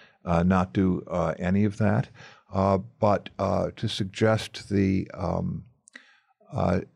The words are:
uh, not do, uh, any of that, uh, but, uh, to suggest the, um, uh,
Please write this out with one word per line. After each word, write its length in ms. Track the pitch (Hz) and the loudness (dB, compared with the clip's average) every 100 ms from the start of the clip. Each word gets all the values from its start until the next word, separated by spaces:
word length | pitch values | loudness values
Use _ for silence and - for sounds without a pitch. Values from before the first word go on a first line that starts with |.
| - _ | -20 _
uh, 180 | - 85 | -2 2
not 300 | 90 92 92 | 4 4 2
do, 320 | - 95 85 - | 2 2 0 -2
uh, 240 | 87 82 - | -2 -2 -2
any 260 | 87 95 | 0 2
of 120 | 104 98 | 0 2
that, 320 | 104 104 - - - - _ | 2 2 -2 -10 -20 -20 _
uh, 260 | 98 98 95 104 _ | 0 2 2 -2 _
but, 300 | 104 98 - - | 2 2 -2 -4
uh, 320 | 95 95 87 - | -2 0 -2 -4
to 120 | 113 | -6
suggest 800 | - 98 - 110 110 - - - | -4 -6 0 2 2 -2 -12 -4
the, 380 | 98 98 95 - | 0 2 2 -2
um, 500 | - 87 87 90 - - _ - - - _ _ _ _ | -6 -4 -2 -4 -6 -12 _ -20 -20 -20 _ _ _ _
uh, 280 | - 92 92 - | -4 0 -2 -4